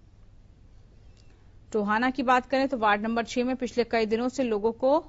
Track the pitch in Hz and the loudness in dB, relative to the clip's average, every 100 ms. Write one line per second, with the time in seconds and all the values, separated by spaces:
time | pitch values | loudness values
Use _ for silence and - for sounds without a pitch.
0 | - - - - - - - - - - | -20 -20 -20 -20 -20 -20 -20 -20 -20 -20
1 | - - - - - - - 220 202 220 | -20 -20 -20 -20 -20 -20 -6 -2 0 2
2 | 262 262 254 254 - 262 269 247 214 208 | 0 0 2 2 2 0 0 0 2 2
3 | 220 233 226 254 247 254 240 247 226 233 | 0 -4 -2 -4 -2 -4 -4 -2 0 0
4 | 214 220 247 277 247 208 226 226 262 311 | 0 0 -2 -2 -2 0 -2 0 2 0